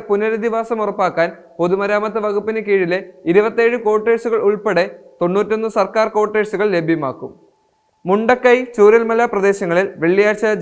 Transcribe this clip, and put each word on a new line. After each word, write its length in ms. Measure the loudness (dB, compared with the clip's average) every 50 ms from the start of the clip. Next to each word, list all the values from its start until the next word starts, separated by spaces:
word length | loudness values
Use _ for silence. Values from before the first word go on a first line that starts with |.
| -2 -2
പുനരധിവാസം 760 | -2 -2 0 -2 -2 -2 -4 -2 -2 -4 -4 -4 -4 -4
ഉറപ്പാക്കാൻ 460 | -4 -4 -2 -2 -2 -2 0 0 -2 -2 -2 -10 -20 -20 -6 -4
പൊതുമരാമത്ത് 640 | -2 0 0 0 0 -2 -2 -2 -2 -4 -4 -4 -4
വകുപ്പിന് 360 | -2 -4 -4 -4 -4 -6 -6 -2
കീഴിലെ 320 | 0 0 0 2 0 -2 -4 -6 -10 -18 -8 -4 2
ഇരുപത്തേഴ് 460 | 2 4 2 2 0 0 0 0 0 0 -2
ക്വാർട്ടേഴ്സുകൾ 560 | 0 -2 0 0 0 -2 0 -2 -2 -2 0 0
ഉൾപ്പെടെ 380 | 0 0 0 -2 -2 0 0 0 -2 -6 -16 -20 -20 -6 _
തൊണ്ണൂറ്റൊന്ന് 480 | -2 0 0 0 0 -2 -2 -4 -4 -4
സർക്കാർ 400 | -2 -2 -2 0 0 -2 -2 0 0
ക്വാർട്ടേഴ്സുകൾ 540 | 0 -2 0 0 -2 -2 -2 -2 -2 -2 0 0
ലഭ്യമാക്കും. 560 | 0 0 0 -2 -2 -2 -6 -8 -8 -14 -16 -16 -20 _ _ _ _ _ _ _ _ _ _ _ _ _
മുണ്ടക്കൈ, 580 | 0 0 2 2 2 0 4 4 4 4 4 2 -4 2
ചൂരൽമല 480 | 4 6 6 6 6 4 2 0 0 0 0
പ്രദേശങ്ങളിൽ 560 | 0 0 2 2 0 0 -2 0 0 0 0 -2 -4 -2
വെള്ളിയാഴ്ച 440 | 0 2 4 4 4 2 2 0 0 -2 0 0